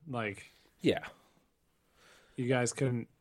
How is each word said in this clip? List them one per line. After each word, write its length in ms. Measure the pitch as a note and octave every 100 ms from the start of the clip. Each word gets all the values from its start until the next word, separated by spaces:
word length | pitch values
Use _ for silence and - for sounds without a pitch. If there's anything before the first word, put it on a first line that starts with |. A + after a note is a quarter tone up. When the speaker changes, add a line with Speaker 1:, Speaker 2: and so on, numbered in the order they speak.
| E3
Speaker 1:
like, 440 | B2 G#2+ G2 - - _ _
Speaker 2:
Yeah. 240 | D3 - - - _ _ _ _ _ _ _ _ - - _ -
Speaker 1:
you 120 | B2
guys 260 | B2+ A#2+
couldn't 340 | - C3 B2 - _